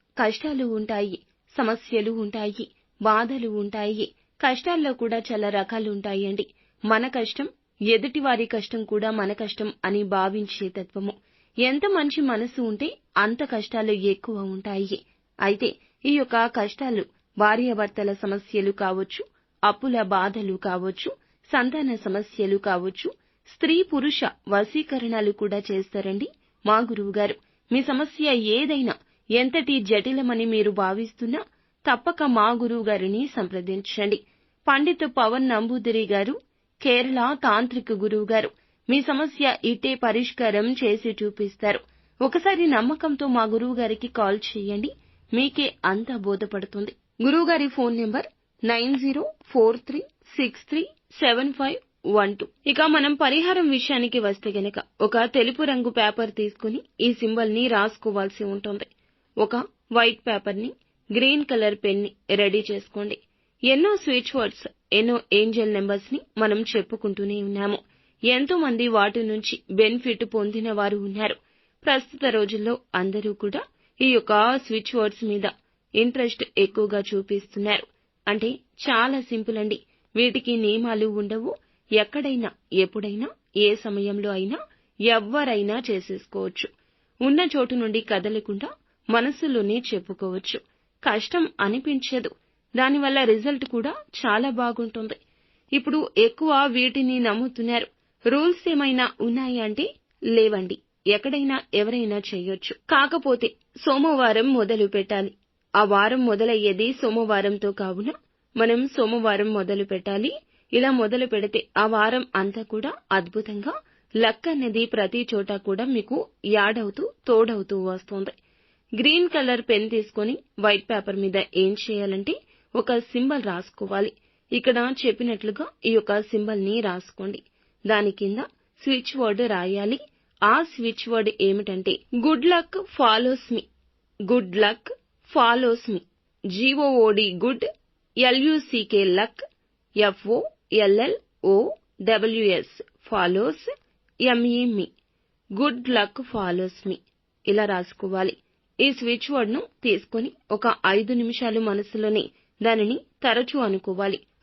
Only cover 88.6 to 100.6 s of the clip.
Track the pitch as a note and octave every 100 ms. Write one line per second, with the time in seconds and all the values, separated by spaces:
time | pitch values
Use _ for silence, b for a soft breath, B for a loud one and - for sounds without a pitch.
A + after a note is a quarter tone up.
88.6 | D4 D5 _ _ - A#3 B3 C#4+ D#4+ A#3+
89.6 | G3+ A3+ B3 G3+ F#3 F#3 F#3+ F#3 - -
90.6 | - _ _ _ - G#3+ - F4 D#4+ -
91.6 | G3+ A#3 C4+ C4+ - B3+ - - _ _
92.6 | _ A#3 C4 C#4+ C#4 C4+ B3 A3 A#3+ C#4
93.6 | C4 A#3 B3 C5 D5 - A#3+ G#3 C#4 A#3
94.6 | A#3+ A#3 A3+ A3+ A3 - _ _ _ _
95.6 | _ C#4 C#4+ D#4 - - A3+ - D#4+ C#4
96.6 | C#4+ B3 B3+ C#4 B3+ B3+ A#3+ A3 B3+ B3+
97.6 | A#3 A#3+ - _ _ _ - C#4 E4 F4
98.6 | F4 D4+ C#4 B3+ B3+ - A#3 A#3+ C4 B3
99.6 | A3 G#3+ G4+ - _ _ A#3 A3+ A3 G#3